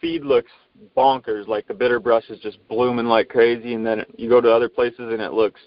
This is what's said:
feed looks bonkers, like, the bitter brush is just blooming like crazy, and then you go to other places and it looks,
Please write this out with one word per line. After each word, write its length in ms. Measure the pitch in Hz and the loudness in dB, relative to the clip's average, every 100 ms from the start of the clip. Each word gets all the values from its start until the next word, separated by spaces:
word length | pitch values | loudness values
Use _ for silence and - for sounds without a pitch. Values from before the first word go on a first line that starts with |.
feed 240 | 165 165 | -8 -8
looks 260 | 143 123 117 _ _ _ 104 - | 0 0 0 _ _ _ -8 0
bonkers, 500 | 135 131 117 107 101 | 0 0 -4 -8 -6
like, 200 | 107 - | -6 -6
the 80 | |
bitter 260 | 104 123 120 | -4 -2 0
brush 280 | 107 113 - | 2 0 0
is 80 | 107 | -12
just 180 | 107 - _ | -14 -14 _
blooming 380 | 113 123 120 117 | -2 -2 -2 2
like 220 | 113 - | 2 2
crazy, 460 | 123 117 120 120 | 2 2 2 -6
and 120 | 113 113 | -6 -4
then 180 | 110 - - | -4 -6 -10
you 120 | 117 | 2
go 120 | 123 | 4
to 120 | 117 | 4
other 160 | 113 120 | 2 0
places 440 | - 120 117 117 | -2 -4 -4 -8
and 80 | 113 | -8
it 120 | 101 | -4
looks, 280 | 98 107 - | -2 -2 -2